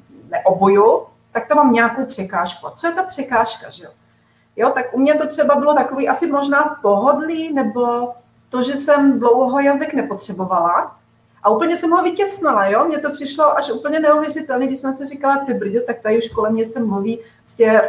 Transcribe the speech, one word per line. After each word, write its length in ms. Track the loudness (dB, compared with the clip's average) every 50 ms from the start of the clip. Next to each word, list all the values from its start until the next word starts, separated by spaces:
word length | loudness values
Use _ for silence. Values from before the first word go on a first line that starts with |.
| _ _ -20 -20 -16 -8
neoboju, 720 | -8 0 2 2 2 4 4 4 4 6 6 6 4 2 0 -8 _ _ _ _
tak 160 | _ -8 -4 0
tam 100 | 2 4
mám 160 | 4 4 4
nějakou 320 | 4 2 0 0 -4 -6
překážku. 640 | -8 -6 -8 -8 -6 -4 -4 -4 -4 -6 -10 -14 -16
A 40 |
co 160 | -14 -6 -6 -6
je 60 | -4
ta 100 | -4 -6
překážka, 640 | -6 -6 -8 -8 -2 0 0 0 0 -2 -10 -12 -18
že 140 | -18 -18 -20
jo? 60 | -20 -20 _ _ _ _ _ _ _ _ _ _ _ _
Jo, 160 | -2 0 0 0
tak 100 | -2 -4 -4 -2
u 60 | 0
mě 140 | 2 2 2
to 140 | 0 0 -4
třeba 280 | -2 -2 2 2 2
bylo 180 | 2 4 2 2
takový 360 | 2 2 0 -2 -4 -2 -2
asi 180 | -2 -2 -2 -2
možná 460 | -2 -2 0 0 2 2 0 0 -2 -2
pohodlí, 720 | 0 2 2 2 4 2 2 2 0 -4 -4 -6 -6 -4 -4
nebo 600 | -2 -2 -2 -2 -2 -2 -2 -2 -2 -4 -6 -8 -14 _ _ _ _ _ _
to, 120 | -4 -4 -2
že 120 | -2 -2
jsem 440 | -4 2 2 4 4 6 4 4 4
dlouho 400 | 4 2 4 4 2 2 2 2
jazyk 340 | 2 2 2 2 -2 -4 -4
nepotřebovala. 1000 | -4 -4 -4 -6 -10 -8 -10 -8 -6 -4 -2 0 0 2 2 2 0 0 -2 -8 _ _ _ _ _ _ _ _ _ 0
A 60 | 2
úplně 280 | 2 2 2 0 0 0
jsem 140 | 0 2
ho 120 | 2 2 2
vytěsnila, 600 | 0 0 0 -2 -2 -2 -2 -2 0 2 2 2 2
jo? 180 | 2 2 2
Mně 120 | 2 0 -2
to 100 | -4 -6
přišlo 480 | -6 -6 -8 -8 -2 2 2 2 2 2
až 140 | -2 -4
úplně 280 | -6 -6 -4 -2 -2 0
neuvěřitelné, 680 | 2 4 2 2 2 -2 -6 -8 -6 -4 -2 -2 -2 -2
když 120 | -4 -4
jsem 140 | -4 -6 -6
si 120 | -6 -8
říkala, 320 | -10 -10 -4 0 0 0 0 0
„Ty 80 | -4 -4
brďo, 280 | -4 -4 -2 -2 -4 -4 -4
tak 120 | -8 -6
tady 180 | -2 0 0 0
už 120 | 0 -2
kolem 240 | -4 -2 -2 0 0
mě 120 | -2 -2
se 140 | -4 -4 -4
mluví 400 | -4 -2 -2 -2 -2 -4 -4 -6 -10 -18 _ _
prostě 440 | _ -16 0 2 2 4 4 4 2